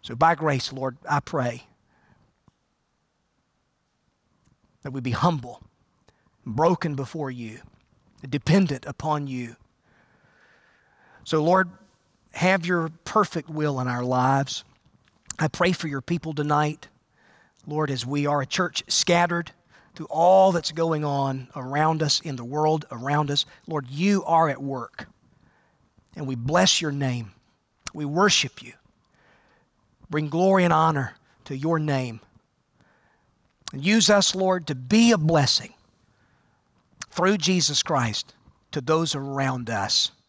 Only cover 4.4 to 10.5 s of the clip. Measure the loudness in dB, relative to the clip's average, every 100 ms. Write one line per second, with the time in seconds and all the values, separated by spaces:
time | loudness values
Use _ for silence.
4.4 | _ _ _ _ -12 -8 -4 0 0 -2
5.4 | -6 -16 -20 _ _ _ _ _ _ _
6.4 | -10 0 2 2 -2 -6 -8 -8 -10 -10
7.4 | -12 -14 -20 _ _ _ _ _ -8 -6
8.4 | 2 4 4 0 -8 -8 -4 -4 -4 -8
9.4 | -8 -14 _ _ _ _ _ _ _ _
10.4 | _